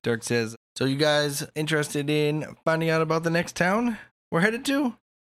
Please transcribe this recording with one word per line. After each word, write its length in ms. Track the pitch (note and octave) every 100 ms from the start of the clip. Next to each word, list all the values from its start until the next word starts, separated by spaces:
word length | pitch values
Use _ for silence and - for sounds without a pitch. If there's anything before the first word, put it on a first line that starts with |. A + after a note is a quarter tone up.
Dirk 220 | - A2+
says, 320 | - A#2+ A2+ A2+ _ -
"So 100 | C3
you 100 | C#3
guys 520 | D3+ D3 D3 C#3+ D3+
interested 560 | D3+ D3+ D#3 D3 D3 C#3+
in 460 | D3+ D3 D3+ - - -
finding 240 | D#3+ D#3+
out 140 | D#3+
about 200 | D#3+ D#3+
the 60 | E3
next 260 | E3 E3+ -
town 440 | F3 G#3 A#3+ G#3+ - _ _
we're 100 | E3
headed 240 | G3+ A#3 C#4
to?" 320 | C#4 C4 - _ _